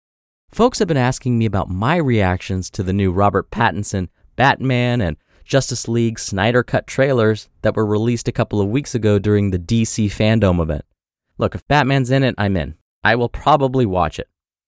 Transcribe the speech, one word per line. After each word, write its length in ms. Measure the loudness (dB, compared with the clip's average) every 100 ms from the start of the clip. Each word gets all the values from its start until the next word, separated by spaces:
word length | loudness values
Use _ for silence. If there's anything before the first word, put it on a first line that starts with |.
| _ _ _ _ _
Folks 280 | 0 0 2
have 100 | 0
been 80 | 0
asking 400 | 0 0 -2 0
me 80 |
about 240 | 0 -2 -4
my 280 | -2 -2 0
reactions 760 | 0 2 2 0 -4 -6 -6
to 120 | -6
the 120 | -2
new 180 | 0 0
Robert 380 | 2 2 0 -2
Pattinson 580 | 0 0 0 -4 -6 -6 _ _
Batman 680 | 0 2 2 0 0 0 0
and 160 | -2 -4 _ _
Justice 420 | -2 -2 0 -4 -4
League 320 | -2 -2 -2
Snyder 440 | -6 -2 2 2
Cut 240 | 0 -2 -2
trailers 640 | 0 2 2 2 0 -6 _
that 160 | -2 0
were 80 |
released 440 | 0 0 0 -2 -2
a 40 |
couple 300 | -2 0 0
of 60 | 0
weeks 260 | -2 -4
ago 240 | -2 2 2
during 320 | 2 2 2
the 80 | -2
D 260 | 0 0
C 240 | 0 0 -2
Fandom 500 | 0 2 4 4 2
event. 240 | 0 -4 -8 _ _ _ _ -4
Look, 180 | -4
if 140 | -4 -2
Batman's 420 | 0 2 0 2
in 120 | 2
it, 120 | 0 0
I'm 180 | 0 0
in. 200 | -4 -8 _ _
I 120 | 0 2
will 120 | 0
probably 560 | -2 2 2 2 0
watch 340 | 0 0 -2 -4
it. 120 | -14 _ _ _